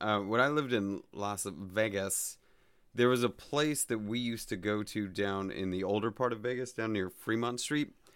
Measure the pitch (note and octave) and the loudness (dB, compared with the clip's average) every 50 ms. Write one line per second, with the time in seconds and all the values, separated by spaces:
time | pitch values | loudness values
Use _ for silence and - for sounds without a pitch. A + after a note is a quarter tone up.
0 | - G#2+ G#2+ G#2 G2+ G2 A2 A#2+ C3 C#3+ D3 D3+ C#3+ B2+ B2 A2 G2 G2 G2 - | 0 2 2 2 2 2 4 4 4 4 4 2 0 2 2 0 2 0 -2 -4
1 | - - - - G2+ G2+ G2+ F#2+ - G2+ E2+ D2+ G2 F#2 F2+ G#2+ A2 A2+ G2 G2 | -8 -10 -8 -6 -4 -4 -4 -4 -6 -8 -6 -8 -10 -4 0 2 2 2 2 -2
2 | G2 G2 - - - - - - _ _ - _ _ _ _ _ _ _ - A#2 | -2 -2 -2 -2 -4 -6 -8 -12 _ _ -20 _ _ _ _ _ _ _ 2 4
3 | A#2+ B2 B2+ A#2+ A#2+ A#2 - - - - - D3 D3+ D3+ D3 C#3 - - A#2+ A2 | 6 6 6 6 2 0 0 -2 -8 -2 0 2 2 2 2 0 0 -2 -2 -2
4 | G#2+ G#2 A2+ A#2+ B2 A#2+ A#2 A2 - - A2 F#2+ F2+ G#2 G#2+ G#2+ G#2+ - - A2+ | -2 -2 -2 -2 -2 -2 -4 -4 -4 -6 -6 -2 0 0 0 0 -2 -2 -2 -4
5 | G#2 F#2+ F#2 G2 G2+ G2+ G2 F#2+ G2 G2 - - F#2+ F#2 F#2 F#2 F#2+ F#2 G2+ G#2+ | -4 -2 0 0 0 0 0 0 -2 -2 -2 -2 -2 -2 0 0 0 2 2 2
6 | G2+ A2+ G#2 - B2+ A#2+ A#2 G#2+ G#2+ B2 B2+ B2 B2+ B2 - - A2+ A2+ G#2+ G2+ | 0 0 -2 0 0 0 0 -2 -2 -4 -2 -2 -4 -6 -6 -4 -2 0 0 0
7 | F#2+ F#2 - - - A#2 A2+ A2+ A#2 A#2+ B2 B2 - - D3+ D3 D3 C#3 - _ | 0 -2 -4 -8 -2 0 0 2 2 0 -2 -2 -2 -2 0 0 0 -2 -6 _
8 | _ - - | _ -20 -20